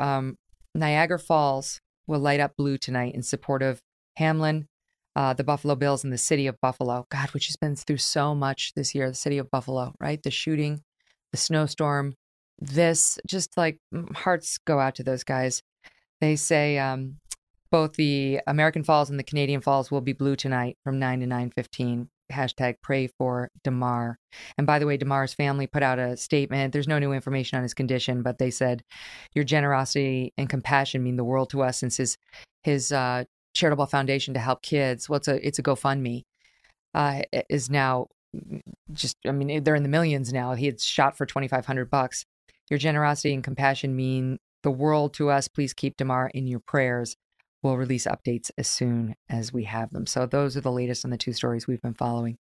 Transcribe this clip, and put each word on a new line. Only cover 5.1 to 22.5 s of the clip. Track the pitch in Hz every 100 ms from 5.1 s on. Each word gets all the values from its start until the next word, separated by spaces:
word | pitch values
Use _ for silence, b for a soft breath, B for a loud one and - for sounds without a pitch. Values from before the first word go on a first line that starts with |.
| 139
uh, | 135
the | 127
Buffalo | 131 143 147 135
Bills, | 143 135
and | 139
the | 123
city | - 151 135
of | 117
Buffalo. | 127 - 123 123 -
God, | 139 135
which | 139 -
has | -
been | 151 143
through | - 139
so | - 151 147
much | 147 135 131 -
this | - 131
year, | 139 131
the |
city | 127 147 143
of | 127
Buffalo, | 135 131 131 123 -
right? | 143 151
The | 139
shooting, | - 160 151 147 147 - _ _ _ _
the | 143
snowstorm, | - 156 151 - 151 143 139 131 _ _ _ _
this, | 143 143 170 160 - - -
just, | 190 - -
like, | 160 160 _
m-, | 156 170
hearts | - 185 170 - - -
go | 143
out | 135 -
to |
those | 131 127
guys. | - 131 127 123 - _ B B _ _
They | 156 151
say, | - 156 147 143
um, | 135 131 131 147 - - _ _ _
both | 165 156
the | 156 147 139 135 139 -
American | 147 156 156
Falls | 151 151 139
and | 139
the |
Canadian | - 147 139 139
Falls | 143 139 123
will | 139
be | 127
blue | 131 139 135
tonight | 135 127 123 -
from | 135 135
nine | 131 127
to | 123
nine | 123 123
fifteen. | - - - 123 120 123 _ -
Hashtag | 135 127